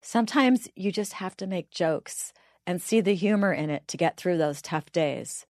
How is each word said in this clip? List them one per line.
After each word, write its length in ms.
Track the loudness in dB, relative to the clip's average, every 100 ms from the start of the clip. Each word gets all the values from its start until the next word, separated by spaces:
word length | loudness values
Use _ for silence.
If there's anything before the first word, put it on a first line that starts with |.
Sometimes 680 | -2 0 2 4 4 4 0
you 160 | -4 -4
just 240 | -2 -6
have 220 | -6 -10 -8
to 80 | -6
make 240 | -6 -8
jokes 600 | -2 0 0 -4 -12 -12 _ _ _ -6
and 160 | -4
see 200 | 2 2
the 120 | 4
humor 380 | 2 2 2 2
in 180 | 0 -2
it 200 | -4 -6
to 80 | 0
get 180 | 0 0
through 220 | -2 0
those 240 | 0 -2
tough 280 | -4 -6 -2
days. 560 | -2 0 -2 -8 -12 -16